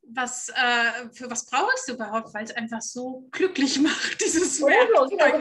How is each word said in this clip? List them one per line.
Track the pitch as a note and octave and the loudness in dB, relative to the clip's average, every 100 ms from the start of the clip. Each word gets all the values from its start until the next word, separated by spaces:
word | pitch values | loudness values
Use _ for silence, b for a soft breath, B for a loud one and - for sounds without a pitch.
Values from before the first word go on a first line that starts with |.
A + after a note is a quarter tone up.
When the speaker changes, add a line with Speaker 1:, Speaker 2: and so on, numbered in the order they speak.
| _ | _
Speaker 1:
was, | A#3 B3 - - | -8 -6 -8 -8
äh, | A#3 B3 A#3+ A#3 A#3 A#3 | -2 2 2 0 -2 -12
für | - B3 | -14 -10
was | A#3 - | -8 -4
brauche | B3+ G#4 | 0 0
ich | B4+ | 0
es | F#4+ | -4
überhaupt? | A#3 G#3+ A3 A3+ | -8 -4 -6 -6
Weil | G#3 | -10
es | A3 | -8
einfach | - A3+ A3+ | -8 -6 -8
so | - B3 B3+ C4 - | -8 -8 -10 -10 -14
glücklich | - F#4 - C4 C#4 | -2 -2 2 0 2
<laughs> | |
macht, | D4+ - - - | 0 0 -4 -2
dieses | G4+ E4 F4+ - | 0 0 0 2
Speaker 2:
Oder | C#4+ G4 A#4+ | 4 6 6
so, | |
Speaker 1:
Werkzeug. | G4 C4+ | 6 4
Speaker 2:
genau, | G4+ D4 | 4 4
du | D4+ | 4